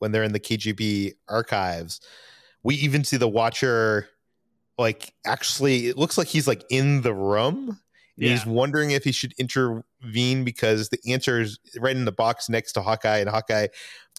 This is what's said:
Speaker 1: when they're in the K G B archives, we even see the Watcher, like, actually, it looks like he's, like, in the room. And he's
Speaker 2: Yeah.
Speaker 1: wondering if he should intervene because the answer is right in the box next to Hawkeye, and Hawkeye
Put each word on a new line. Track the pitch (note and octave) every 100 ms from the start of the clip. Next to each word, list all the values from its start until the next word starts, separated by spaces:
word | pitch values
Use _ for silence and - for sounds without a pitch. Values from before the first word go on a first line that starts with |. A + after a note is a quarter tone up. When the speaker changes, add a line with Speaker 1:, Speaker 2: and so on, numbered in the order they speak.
Speaker 1:
when | G#2+
they're | A2
in | A2
the | G#2
K | - A2
G | G#2+
B | G2+ G#2+ G#2 G2 - -
archives, | A2 A2+ G#2+ F#2 E2+ E2+ - - - - - _ _
we | A#2+
even | C#3+ D3 D3
see | C#3 C3
the | A#2+
Watcher, | G#2+ A2+ - C3 A#2 A2 G#2+ - _ _ _ _ _ _ -
like, | A2+ G#2+ - _
actually, | - C3+ - - C#3 B2+ A#2+
it | B2
looks | E3+ -
like | D#3+
he's, | D#3 C3+
like, | A2 -
in | C3 C#3 C#3+
the | B2
room. | G2 G2 G#2 B2 A3 C4 G3+ _ _ _ -
And | A#2+
he's | B2
Speaker 2:
Yeah. | A2+
Speaker 1:
wondering | A2+ C#3 D3+ D3+
if | C#3
he | C#3
should | B2 B2+ -
intervene | B2+ C3+ B2 A2+ - _ B2 A2 B2 C3
because | B2 A2+ A2 A2 G#2+
the | - A#2+
answer | B2+ C3+ A#2+
is | A2 - _ A#2+
right | B2+ C3
in |
the | A#2+
box | F#2+ A2+ A#2 -
next | A#2 -
to | -
Hawkeye, | G2 A2 A2 G#2+
and | G2+
Hawkeye | G#2+ - G#2+ G#2 - - - -